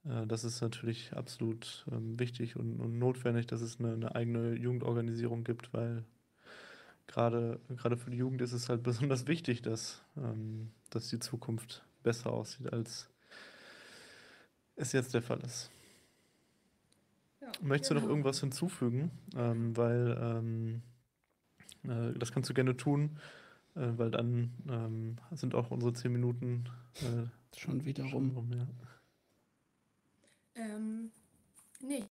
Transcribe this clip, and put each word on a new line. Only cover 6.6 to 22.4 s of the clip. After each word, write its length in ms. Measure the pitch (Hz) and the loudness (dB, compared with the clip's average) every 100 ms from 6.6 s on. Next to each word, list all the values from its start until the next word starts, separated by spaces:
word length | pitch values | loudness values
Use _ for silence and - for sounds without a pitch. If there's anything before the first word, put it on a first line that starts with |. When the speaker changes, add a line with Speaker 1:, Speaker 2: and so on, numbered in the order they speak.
| - - - - - | -18 -20 -20 -20 -4
Speaker 1:
gerade, 540 | - 117 117 117 117 - | 4 4 4 0 -2 -6
gerade 260 | 123 120 120 | 0 2 2
für 160 | 120 | 0
die 60 | 123 | 0
Jugend 240 | 127 131 | 0 2
ist 100 | 123 | 0
es 160 | 120 120 | -2 0
halt 160 | 120 | 0
<laughs> 0 | |
besonders 440 | 123 117 143 127 123 | 2 2 2 2 2
wichtig, 340 | 165 - 117 | 0 2 0
dass, 420 | 117 110 - - - - | 0 -2 -4 -10 -12 -6
ähm, 560 | 123 110 110 110 113 - - | -4 -2 -4 -6 -8 -12 -6
dass 180 | 113 - | -4 -2
die 120 | 117 | -4
Zukunft 680 | - 120 - 113 - - - _ | -4 -6 -2 -4 -4 -14 -16 _
besser 320 | 117 113 - | 2 2 0
aussieht, 400 | 117 110 - 123 | -2 -4 -6 -4
als 360 | 120 113 - - _ _ - - - - - - - - - - - - _ _ - | -2 -2 -8 -14 _ _ -20 -18 -20 -20 -20 -18 -20 -20 -20 -20 -20 -20 _ _ -6
es 160 | 127 | 0
jetzt 220 | 139 127 | 2 2
der 80 | 120 | 0
Fall 180 | 117 - | 2 -2
ist. 320 | 123 - - - - - _ _ _ _ _ _ _ _ _ _ _ _ _ _ | -2 -8 -10 -16 -20 -20 _ _ _ _ _ _ _ _ _ _ _ _ _ _
Speaker 2:
Ja, 80 | 262 - | -12 -4
Speaker 1:
Möchtest 300 | 151 143 - | 2 2 4
du 40 | 147 | 4
noch 60 | |
Speaker 2:
genau. 80 | - | 4
Speaker 1:
irgendwas 260 | 151 139 135 | 4 4 2
hinzufügen? 720 | 139 127 175 - 123 120 160 - - 127 | 0 0 -2 2 2 2 0 -4 -8 0
Ähm, 400 | 120 117 117 113 | 2 2 2 4
weil, 420 | 117 120 120 120 | 6 6 4 2
ähm, 600 | 117 117 113 113 113 117 - - _ _ _ _ _ _ - - | 0 0 0 0 -2 -4 -8 -20 _ _ _ _ _ _ -20 -12
äh, 340 | 135 117 117 123 | -4 -2 0 0
das 140 | 120 | 0
kannst 180 | - | 0